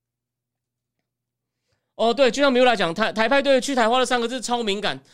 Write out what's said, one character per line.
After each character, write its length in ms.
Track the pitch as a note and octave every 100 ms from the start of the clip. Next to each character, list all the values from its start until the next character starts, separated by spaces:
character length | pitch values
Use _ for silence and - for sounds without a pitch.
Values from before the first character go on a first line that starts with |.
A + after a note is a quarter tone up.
| _ _ _ _ _ _ _ _ _ _ _ _ _ _ _ _ _ _ _ -
哦， 180 | A3
对， 160 | A#3 B3+
就 140 | C4
像 100 | C#4+
米 60 | B3
乌 40 |
来 120 | B3+ A3
讲， 180 | E3+
台-， 180 | E3 G#3+
台 140 | G3 A3+
派 140 | C#4
对 180 | C#4 C4
去 140 | C4+
台 160 | B3+ A3
化 80 | B3+
这 80 | B3
三 160 | B3
个 60 | A#3
字 120 | B3+
超 220 | A3+ A#3+
敏 180 | A3 G3+
感。 220 | F#3+ C3 -